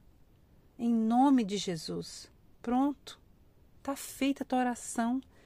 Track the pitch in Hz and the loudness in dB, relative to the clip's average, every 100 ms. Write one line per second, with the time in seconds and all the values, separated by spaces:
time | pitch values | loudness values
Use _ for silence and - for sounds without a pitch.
0 | - - - - - - - - 233 233 | -20 -20 -20 -20 -20 -20 -20 -4 0 2
1 | 220 240 277 262 202 202 190 165 - 170 | 4 4 6 6 4 -2 -4 -6 -6 -8
2 | 170 - - - - - - 247 285 277 | -8 -14 -18 -20 -20 -12 -2 0 0 -2
3 | - - - - - - - - - 277 | -12 -20 -20 -20 -20 -20 -20 -14 -10 -8
4 | - - 269 269 - 254 247 233 - - | -8 -2 -2 -2 -2 0 0 -2 -6 -2
5 | 233 254 - - | 0 -2 -6 -18